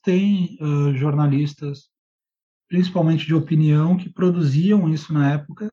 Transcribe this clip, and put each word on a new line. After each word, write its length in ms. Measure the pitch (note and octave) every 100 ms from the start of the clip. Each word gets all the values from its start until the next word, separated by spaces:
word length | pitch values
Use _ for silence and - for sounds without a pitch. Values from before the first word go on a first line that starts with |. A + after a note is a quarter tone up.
tem, 520 | - F3+ G3+ G3 F3 -
ah, 320 | D3+ D3 C#3+
jornalistas, 960 | C3+ D3 D3 D3 C#3 D3 - D3 C#3+ _ _ _ _ _ _ _ _ -
principalmente 560 | F3+ F3+ F3+ D#3+ D#3+ D#3
de 80 |
opinião, 640 | D#3+ D#3 D#3+ D#3 D3+ D#3+ F#3
que 100 | -
produziam 800 | - F#3 F3 D3 C#3 F#3 G#3 D#3+
isso 240 | D#3 -
na 200 | D3+ C#3
época. 360 | D3 D3 - G#3+